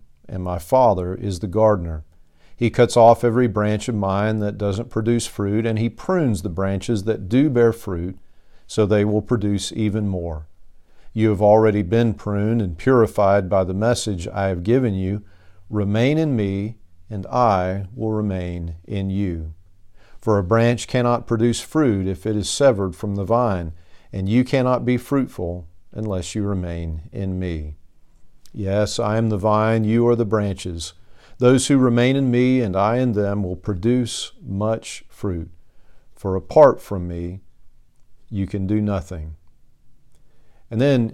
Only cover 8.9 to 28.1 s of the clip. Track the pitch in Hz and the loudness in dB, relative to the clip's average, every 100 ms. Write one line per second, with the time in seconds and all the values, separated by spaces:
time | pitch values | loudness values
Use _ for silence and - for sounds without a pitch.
8.9 | 107 104 107 107 120 101 101 - - 107 | 4 2 0 0 0 0 -2 -4 -4 -2
9.9 | 104 101 92 85 78 80 - - - - | -2 -4 -4 -6 -8 -12 -18 -20 -20 -20
10.9 | - - 110 110 101 104 107 110 104 85 | -20 -10 0 2 4 6 8 6 2 0
11.9 | 113 117 107 - 101 104 117 98 80 - | 2 2 0 -4 -2 0 0 -2 -2 4
12.9 | 127 107 - 98 101 92 95 92 95 113 | 4 4 2 2 2 2 0 0 0 0
13.9 | 120 110 95 90 101 98 90 90 127 127 | 0 -2 -6 -6 -4 -2 -2 0 2 2
14.9 | 95 95 104 - - - - - 104 98 | 0 -2 -4 -8 -20 -20 -20 -8 -4 0
15.9 | 107 127 156 160 123 101 98 104 113 - | 0 2 2 0 0 0 -2 -6 -10 -20
16.9 | - - 107 95 123 120 98 92 98 95 | -20 -12 -10 -4 2 2 2 0 -4 -8
17.9 | 123 110 107 107 92 87 87 85 82 - | -6 -4 -2 -2 -2 -4 -6 -8 -10 -8
18.9 | 104 98 95 101 82 80 80 - - - | -6 -4 -2 -2 -4 -8 -14 -20 -20 -20
19.9 | - - - - 104 90 113 117 120 - | -20 -20 -6 0 0 2 4 4 0 -2
20.9 | 127 120 120 - 113 120 117 - 156 143 | 0 0 0 -2 0 2 0 -2 0 2
21.9 | 101 92 95 110 107 95 - 139 101 98 | 2 -2 -4 -4 -2 -4 2 4 4 -2
22.9 | 82 104 98 95 117 120 92 85 - - | -4 -6 -4 0 0 2 -2 -6 -12 -18
23.9 | - - 95 95 117 127 135 127 127 120 | -20 -12 -6 0 2 2 0 2 0 0
24.9 | 123 - 139 127 - 87 87 85 - - | -2 0 -2 -2 -6 -8 -8 -12 -20 -16
25.9 | 110 110 92 85 107 101 98 90 85 82 | -8 -6 -6 -6 -6 -4 -4 -4 -6 -6
26.9 | 80 - - 95 92 92 80 78 76 - | -8 -10 -8 -6 -4 -4 -6 -8 -14 -20
27.9 | - - | -20 -20